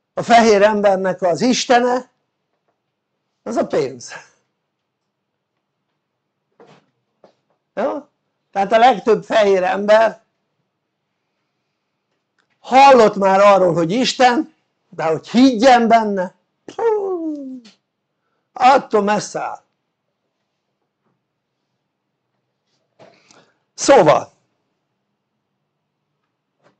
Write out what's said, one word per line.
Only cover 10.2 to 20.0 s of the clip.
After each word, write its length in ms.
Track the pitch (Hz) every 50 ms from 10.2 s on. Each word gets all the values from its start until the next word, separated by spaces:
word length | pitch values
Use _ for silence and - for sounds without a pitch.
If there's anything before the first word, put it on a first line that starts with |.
| _ _ _ _ _ _ _ _ _ _ _ _ _ _ _ _ _ _ _ _ _ _ _ _ _ _ _ _ _ _ _ _ _ _ _ _ _ _ _ _ _ _ _ _ _ _ _ _
hallott 560 | _ - 240 262 277 277 269 240 220 202 -
már 240 | 190 196 190 190 196
arról, 340 | 202 208 196 190 185 180 156
hogy 160 | 170 170 165
Isten, 640 | 196 254 247 - - - 262 254 240 269 - - _ _ _ _ _ _ _ _
de 160 | - 160 151
hogy 240 | 160 160 143 - -
higgyen 600 | - 226 262 269 247 202 226 269 247 233 233 220
benne, 460 | 233 226 220 208 202 190 180 185 - _ _ _ _ _ _ - -
hú, 840 | - 453 466 427 415 392 392 370 339 330 320 302 285 277 262 262 247 233 202 _ _ _ _ _ _ _ _ _ _ _ _ _ _ _ _ _
attól 500 | - 262 254 285 269 269 - - 214 202
messze 380 | 202 208 196 - - - 156
áll. 220 | 135 110 110 - _ _ _ _ _ _ _ _